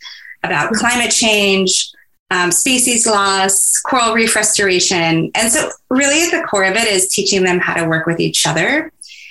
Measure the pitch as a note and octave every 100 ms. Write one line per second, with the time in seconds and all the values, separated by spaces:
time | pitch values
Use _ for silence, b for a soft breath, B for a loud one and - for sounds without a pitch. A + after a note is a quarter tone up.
0 | B B B B - E3 D3+ A3 A#3 B3
1 | A#3 - A3+ G#3 G3+ F#3+ F#3 - - B
2 | B _ _ F3+ F3 E3 C4+ B3+ B3+ A#3+
3 | A3+ G#3 G3 F#3+ F#3+ - - - - C4
4 | A3+ A3+ A3 G#3+ G#3+ - G3+ F3+ F3 F#3
5 | E3 E3 - - A3+ - - - _ B3+
6 | C#4 D4+ E4+ E4+ E4 G3+ F#3+ F#3+ A3+ F#3+
7 | F#3 - G3 G3+ F#3 F3+ F3 F3 E3 D#3+
8 | E3 E3 E3 D#3 - D#3 G3 C#4+ D#4+ -
9 | B B B